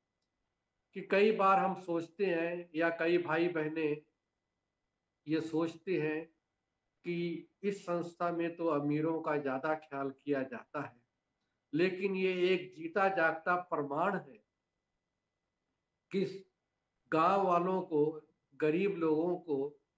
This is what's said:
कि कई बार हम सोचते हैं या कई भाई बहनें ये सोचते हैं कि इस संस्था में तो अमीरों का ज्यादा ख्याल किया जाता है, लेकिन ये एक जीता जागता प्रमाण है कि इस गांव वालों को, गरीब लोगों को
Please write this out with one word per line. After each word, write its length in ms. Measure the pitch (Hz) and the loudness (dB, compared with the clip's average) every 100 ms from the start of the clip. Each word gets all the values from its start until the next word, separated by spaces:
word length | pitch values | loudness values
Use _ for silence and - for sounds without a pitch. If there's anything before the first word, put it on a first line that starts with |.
| _ _ _ _ _ _ _ _ _ 190 | _ _ _ _ _ _ _ _ _ -12
कि 40 | |
कई 320 | - 196 220 | 0 4 4
बार 260 | 208 196 196 | 4 4 4
हम 160 | 185 | 2
सोचते 520 | 180 - 170 165 - 196 | -2 -4 -4 -4 -2 0
हैं 440 | 165 170 175 175 | 0 -2 -4 -8
या 160 | 156 165 | -2 0
कई 280 | 165 165 175 | 0 2 2
भाई 300 | - 160 175 | 2 0 0
बहनें 540 | 165 151 160 151 151 - _ _ _ _ _ _ _ _ _ _ _ - | 0 -2 -2 -2 -2 -8 _ _ _ _ _ _ _ _ _ _ _ -4
ये 140 | 156 | -2
सोचते 600 | 151 156 165 - - 165 | 0 -2 -2 -4 -4 -2
हैं 240 | 151 156 165 _ _ _ _ _ _ _ | -2 -4 -6 _ _ _ _ _ _ _
कि 440 | 175 170 175 165 - _ | -6 -4 -2 -6 -10 _
इस 200 | 196 196 | -6 -6
संस्था 500 | - 175 170 - 175 | -4 -4 -4 -4 -4
में 240 | 165 170 170 | -2 -4 -2
तो 100 | 165 | 0
अमीरों 540 | 143 147 147 160 160 | 0 0 0 0 -2
का 140 | 156 147 | -2 -2
ज्यादा 380 | 143 131 156 | -2 -4 -2
ख्याल 360 | 156 - 139 139 | -4 -4 -6 -6
किया 320 | 131 - 139 | -6 -4 -2
जाता 380 | 127 117 - 151 | -2 -8 -10 -10
है, 200 | 123 - _ _ _ _ _ _ _ | -10 -12 _ _ _ _ _ _ _
लेकिन 440 | 147 185 185 196 190 | 0 0 0 -2 0
ये 380 | 185 180 180 | 0 2 2
एक 180 | 185 - - | 2 -2 -12
जीता 320 | 165 202 196 | -4 2 2
जागता 460 | 170 160 160 - 180 | 4 2 2 0 -2
प्रमाण 600 | - 156 139 143 185 190 | 0 -4 -2 0 0 -2
है 260 | 143 120 _ _ _ _ _ _ _ _ _ _ _ _ _ _ _ _ _ | -6 -20 _ _ _ _ _ _ _ _ _ _ _ _ _ _ _ _ _
कि 120 | 196 | -4
इस 220 | 185 - - _ _ _ _ _ - | -4 -6 -16 _ _ _ _ _ -2
गांव 340 | 160 165 196 185 | 2 4 4 4
वालों 340 | 175 180 185 | 2 2 -2
को, 380 | - 151 151 160 - _ _ | 0 2 2 -2 -14 _ _
गरीब 420 | 135 151 165 202 170 | -2 0 2 0 0
लोगों 400 | 160 151 170 175 | 0 2 0 -2
को 440 | - 139 139 - _ | -2 -4 -4 -8 _